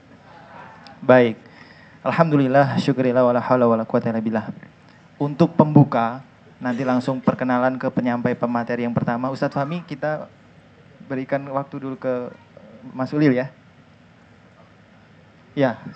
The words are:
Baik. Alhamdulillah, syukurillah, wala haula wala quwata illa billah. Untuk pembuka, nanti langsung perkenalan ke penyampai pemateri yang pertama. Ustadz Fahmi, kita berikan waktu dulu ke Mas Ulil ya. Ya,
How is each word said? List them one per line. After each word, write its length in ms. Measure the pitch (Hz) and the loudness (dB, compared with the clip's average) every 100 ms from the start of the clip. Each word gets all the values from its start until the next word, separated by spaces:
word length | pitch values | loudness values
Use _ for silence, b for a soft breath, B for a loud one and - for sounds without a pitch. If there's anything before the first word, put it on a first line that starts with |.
| - - B B B B B B B B | -20 -20 B B B B B B B B
Baik. 340 | - 127 117 107 - B B B B B | 4 6 6 0 -14 B B B B B
Alhamdulillah, 800 | 135 170 165 147 131 139 135 120 | -4 2 2 4 4 4 4 2
syukurillah, 400 | - 127 127 123 | 0 0 2 4
wala 200 | 123 120 | 4 2
haula 220 | 123 127 117 | 2 4 4
wala 140 | 113 | 2
quwata 240 | 110 120 113 | 0 -2 0
illa 140 | 110 | -2
billah. 260 | 110 110 - - - - - b b - | -2 -4 -6 -14 -20 -20 -20 b b -6
Untuk 340 | 147 139 170 - | -6 2 2 4
pembuka, 640 | 156 147 139 123 113 131 - - - - | 2 4 2 2 0 -4 -16 -20 -20 -8
nanti 240 | 127 120 | -6 -2
langsung 400 | 127 127 135 127 | 0 -2 -2 -2
perkenalan 560 | - 117 127 123 131 127 | -2 -2 -2 0 0 -2
ke 80 | 131 | -4
penyampai 420 | 131 123 120 123 | -2 -2 -2 -2
pemateri 520 | 120 120 120 117 120 | -2 -2 -2 -4 -4
yang 100 | 120 | -2
pertama. 340 | 113 127 117 131 | -2 -2 -4 -4
Ustadz 240 | 135 143 | -4 -4
Fahmi, 320 | 139 143 175 | -4 -6 -6
kita 400 | - 147 151 151 - - - - - - - - | -10 -8 -6 -6 -10 -20 -20 -20 -20 -20 -20 -20
berikan 380 | - 131 131 139 139 | -10 -8 -4 -6 -4
waktu 220 | 135 135 139 | -6 -6 -10
dulu 200 | 135 131 | -10 -6
ke 360 | 131 123 123 - - - - - - | -4 -4 -8 -14 -20 -20 -20 -20 -16
Mas 200 | 127 131 | -8 -4
Ulil 240 | 151 151 123 | 2 4 2
ya. 160 | 139 - - - - - - - - - - - - - - - - - - - - | -2 -12 -20 -20 -20 -20 -20 -20 -20 -20 -20 -20 -20 -20 -20 -20 -20 -20 -20 -20 -10
Ya, 280 | 143 131 110 - | -2 0 -2 -14